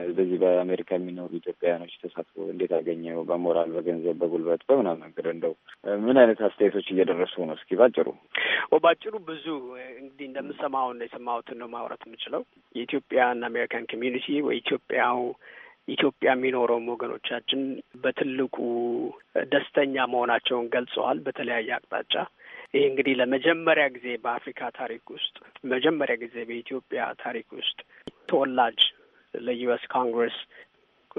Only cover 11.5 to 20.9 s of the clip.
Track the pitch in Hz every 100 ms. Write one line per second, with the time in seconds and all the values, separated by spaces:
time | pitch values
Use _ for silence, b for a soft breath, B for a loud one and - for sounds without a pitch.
11.5 | 120 120 120 - - 113 113 - 156 -
12.5 | _ _ - 123 139 - 127 123 120 120
13.5 | 120 117 113 113 113 123 127 - 143 135
14.5 | 120 - 131 - 123 120 123 123 - b
15.5 | b b b - 123 139 - 127 127 131
16.5 | 127 120 120 117 117 120 117 - 120 -
17.5 | 135 135 131 - 127 131 - 143 131 127
18.5 | - 123 120 120 117 - - _ - -
19.5 | - - - 139 131 123 123 120 113 -
20.5 | 123 117 123 123